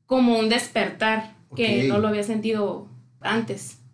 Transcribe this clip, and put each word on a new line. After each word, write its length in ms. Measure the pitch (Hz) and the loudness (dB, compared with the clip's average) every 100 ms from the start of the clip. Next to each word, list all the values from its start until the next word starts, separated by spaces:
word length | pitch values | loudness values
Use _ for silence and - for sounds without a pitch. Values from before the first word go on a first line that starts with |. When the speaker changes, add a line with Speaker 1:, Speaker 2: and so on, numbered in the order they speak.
| - | -2
Speaker 1:
como 320 | 262 240 226 | 2 4 4
un 100 | 220 | 2
despertar, 840 | 240 254 220 190 - 220 220 - - _ | 0 0 -2 -2 0 0 0 -4 -14 _
que 280 | 233 226 - | -2 0 2
Speaker 2:
Ok. 60 | 135 | 2
Speaker 1:
no 100 | 202 | 2
lo 100 | 214 | 2
había 140 | 208 | 0
sentido 680 | 202 214 220 214 202 175 - - - _ | -2 -2 -2 -2 -2 -4 -12 -20 -20 _
antes. 560 | 196 226 220 202 - - - | -4 -2 -2 -8 -12 -18 -20